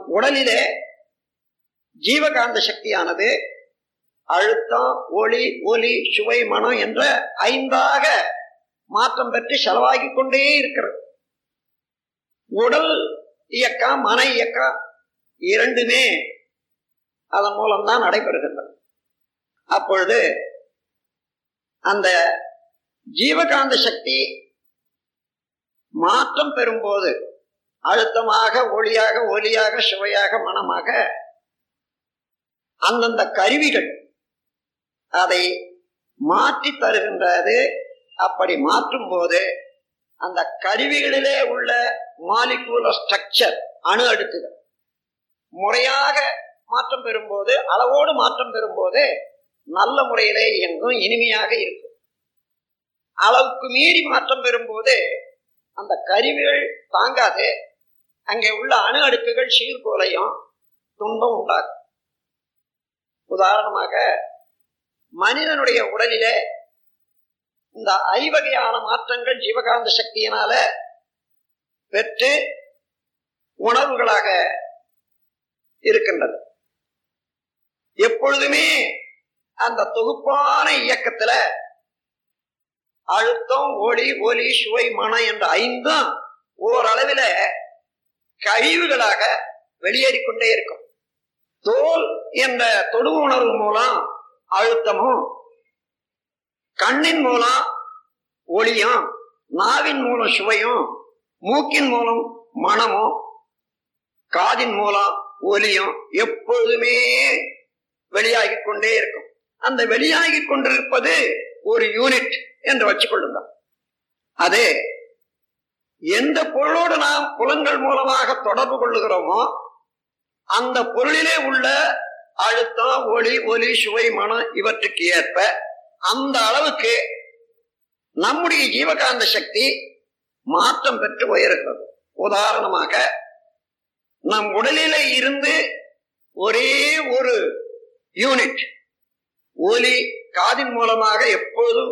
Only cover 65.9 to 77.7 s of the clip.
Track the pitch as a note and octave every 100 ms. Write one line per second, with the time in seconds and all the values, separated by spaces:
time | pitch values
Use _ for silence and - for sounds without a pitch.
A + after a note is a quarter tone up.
65.9 | G3 A#3 A3+ A3+ - - - - _ _
66.9 | _ _ _ _ _ _ _ _ A3 G#3
67.9 | E3 - G#3+ D4+ D4+ C#4 B3+ A3+ A#3 A3
68.9 | A#3 A#3 B3 B3 B3+ G#3 A3+ A#3 A#3+ A3+
69.9 | A3+ A3 A3 G#3+ G#3+ G#3+ G3+ F3 - -
70.9 | - _ _ _ _ _ _ _ _ -
71.9 | G3+ - - C4 D4 - - - _ _
72.9 | _ _ _ _ _ _ - G#3+ B3+ C#4+
73.9 | B3 A3+ G#3 F#3+ F3+ - - - - _
74.9 | _ _ _ _ _ _ _ _ _ A3
75.9 | A3 - - - - - _ _ _ _
76.9 | _ _ _ _ _ _ _ _